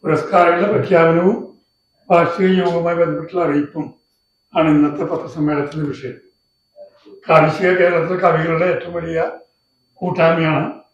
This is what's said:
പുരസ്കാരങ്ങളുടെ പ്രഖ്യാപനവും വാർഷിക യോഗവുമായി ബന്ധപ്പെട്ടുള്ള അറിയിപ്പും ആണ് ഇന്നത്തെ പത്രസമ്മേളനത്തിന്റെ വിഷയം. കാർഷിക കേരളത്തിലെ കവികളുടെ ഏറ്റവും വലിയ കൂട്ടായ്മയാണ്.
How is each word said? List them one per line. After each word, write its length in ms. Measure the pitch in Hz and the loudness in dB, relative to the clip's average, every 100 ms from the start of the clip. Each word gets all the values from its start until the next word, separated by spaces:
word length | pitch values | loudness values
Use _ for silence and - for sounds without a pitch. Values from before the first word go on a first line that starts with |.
പുരസ്കാരങ്ങളുടെ 680 | 156 151 - 185 170 170 202 | 0 -2 2 2 4 2 0
പ്രഖ്യാപനവും 840 | 214 - 175 165 165 180 226 - _ _ _ _ _ _ | -2 2 4 4 4 2 0 -8 _ _ _ _ _ _
വാർഷിക 500 | 170 170 - 185 185 | 2 2 0 2 2
യോഗവുമായി 360 | 170 170 170 170 | 0 -2 -2 0
ബന്ധപ്പെട്ടുള്ള 500 | 160 151 - 180 160 | 0 -2 -6 -4 -2
അറിയിപ്പും 480 | 143 143 160 143 - _ _ _ _ _ 175 | -2 -4 -8 -10 -12 _ _ _ _ _ -2
ആണ് 120 | 160 | 2
ഇന്നത്തെ 340 | 151 147 147 | 4 2 0
പത്രസമ്മേളനത്തിന്റെ 880 | 165 160 - 160 151 147 143 156 147 | -6 -6 -8 -4 -2 -2 -4 -6 -8
വിഷയം. 240 | 127 127 120 _ _ _ _ _ _ - _ _ - - | -8 -12 -16 _ _ _ _ _ _ -20 _ _ -20 2
കാർഷിക 400 | 160 156 - 185 | 4 4 2 0
കേരളത്തിലെ 500 | 180 175 175 165 180 | 2 2 2 -2 0
കവികളുടെ 460 | 180 160 165 165 180 | 2 2 -2 -2 0
ഏറ്റവും 280 | 165 175 | -2 -6
വലിയ 380 | 170 165 165 165 - _ _ _ _ _ | -10 -6 -4 -4 -8 _ _ _ _ _
കൂട്ടായ്മയാണ്. 880 | _ 180 170 165 165 160 143 160 - _ | _ -6 0 2 2 0 -2 -4 -10 _